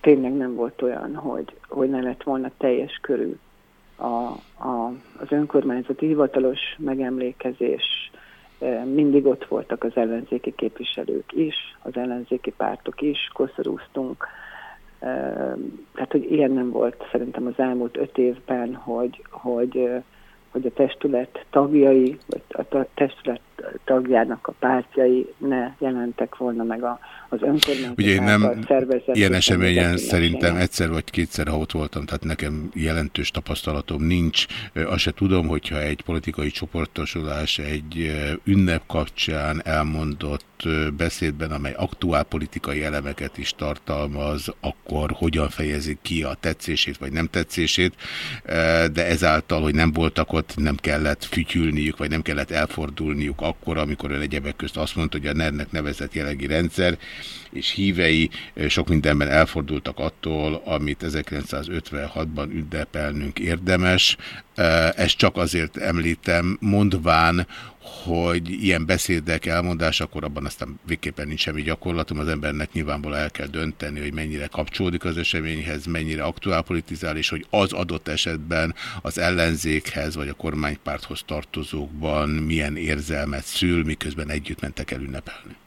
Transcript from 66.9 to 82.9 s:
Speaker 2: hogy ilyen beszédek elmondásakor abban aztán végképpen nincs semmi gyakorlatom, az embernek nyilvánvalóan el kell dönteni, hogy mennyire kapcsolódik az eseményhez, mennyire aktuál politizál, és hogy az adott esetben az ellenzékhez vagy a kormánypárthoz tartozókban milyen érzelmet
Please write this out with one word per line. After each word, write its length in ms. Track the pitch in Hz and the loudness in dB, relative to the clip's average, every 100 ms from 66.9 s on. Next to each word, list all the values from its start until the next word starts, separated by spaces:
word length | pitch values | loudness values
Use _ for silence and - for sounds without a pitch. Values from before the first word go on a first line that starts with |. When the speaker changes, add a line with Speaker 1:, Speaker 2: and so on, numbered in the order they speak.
| 92 80 82 82 87 85 - - - | 4 4 6 6 4 0 -8 -16 -18
Speaker 2:
hogy 800 | - - - 85 87 85 80 - | -20 -10 -2 0 2 0 -2 0
ilyen 220 | 101 85 80 | 2 2 2
beszédek 600 | 90 - 85 78 80 - | 0 2 0 2 -2 0
elmondásakor 800 | 85 87 85 82 - 76 78 | 0 0 0 0 0 -2 -6
abban 220 | 76 71 71 | -6 -6 -8
aztán 340 | - - 71 - | -8 -10 -10 -6
végképpen 400 | 82 73 71 73 | -6 -6 -8 -8
nincs 120 | 78 | -4
semmi 220 | - 76 | -4 -2
gyakorlatom, 580 | 76 80 90 82 78 92 | -4 -4 -2 -2 -2 -2
az 80 | 78 | -2
embernek 440 | 78 73 73 76 | -2 -2 -4 -4
nyilvánvalóan 480 | - 73 73 76 73 | -4 -4 -4 -4 -4
el 120 | 76 | -4
kell 160 | - 69 | -6 -8
dönteni, 520 | 80 80 - 76 73 | -4 -6 -6 -8 -6
hogy 140 | 73 | -6
mennyire 340 | 76 78 76 73 | -6 -6 -6 -6
kapcsolódik 580 | - 76 - 92 87 87 | -6 -6 -2 -2 0 -2
az 120 | 82 | -2
eseményhez, 680 | 82 82 78 80 78 76 82 | 0 -2 -2 -4 -4 -6 -4
mennyire 380 | 82 80 78 | -2 -2 -2
aktuál 400 | 76 - 98 85 | -4 -4 -2 -2
politizál, 540 | - 85 - 80 80 78 | 0 -4 -4 -6 -4 -2
és 120 | - | -2
hogy 160 | 78 - | -4 0
az 240 | 107 98 | 2 2
adott 340 | 90 87 82 - | 0 -4 -4 -4
esetben 680 | 76 - 80 76 82 82 - - - | -2 -2 -4 -2 0 0 -4 -10 -8
az 160 | - 85 | -6 0
ellenzékhez 1000 | 85 90 82 80 80 76 - - 78 78 | 2 4 2 2 0 0 -2 -4 -4 -4
vagy 120 | 71 | -6
a 60 | |
kormánypárthoz 920 | 71 82 76 73 73 - 71 - 73 - | -4 -4 -2 -4 -4 -6 -8 -8 -12 -6
tartozókban 1040 | 76 - - 76 78 71 76 78 76 73 | -8 -6 -10 -6 -6 -8 -4 0 2 2
milyen 460 | 78 78 80 73 76 | 0 0 0 0 -4
érzelmet 680 | 82 | -2